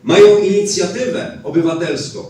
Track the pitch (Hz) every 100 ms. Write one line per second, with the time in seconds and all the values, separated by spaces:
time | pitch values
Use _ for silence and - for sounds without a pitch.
0 | - 185 208 208 190 196 - 185 175 240
1 | 254 - - - - 160 165 165 165 139
2 | - 107